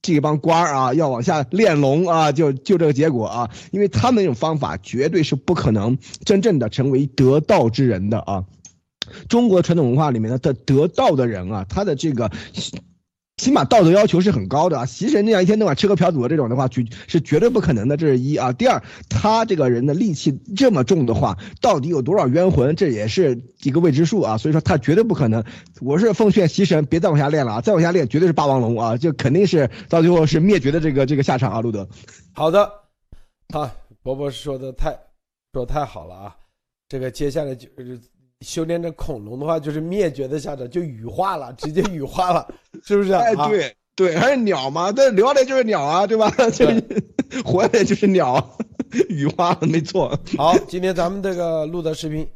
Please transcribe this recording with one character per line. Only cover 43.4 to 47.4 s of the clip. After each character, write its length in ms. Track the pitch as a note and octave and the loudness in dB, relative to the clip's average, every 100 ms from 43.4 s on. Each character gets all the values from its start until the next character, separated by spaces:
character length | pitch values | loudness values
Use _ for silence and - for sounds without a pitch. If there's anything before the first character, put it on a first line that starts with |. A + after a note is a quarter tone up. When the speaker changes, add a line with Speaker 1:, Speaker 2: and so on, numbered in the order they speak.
| D3 | 0
Speaker 1:
对， 260 | G#3 C3+ - _ - | 0 -2 -8 _ -2
对， 200 | F#3 D#3+ | 0 2
还 120 | A#3 | 2
是 80 | C#4 | 2
鸟 320 | G#3+ D#3+ C3 | 0 -2 -2
嘛， 240 | D3+ F#3+ | -4 -4
但 220 | G#3+ C4+ G3 | 2 4 4
留 100 | A#3 | 4
下 60 | |
来 120 | C#4 | 4
就 120 | C4 C4+ | 2 0
是 80 | |
鸟 180 | A#3 F#3 | 0 0
啊， 240 | C#3 E3+ G3+ | 0 0 2
对 80 | A3 | 2
吧？ 140 | G#3+ | 2
<laughs> 40 | - | 2
Speaker 2:
对。 140 | A3+ | 0
Speaker 1:
就 160 | A3+ A#3 | 4 2
是 760 | A3+ - G#3+ - - - C4 | 2 -2 -8 -6 -8 -6 -6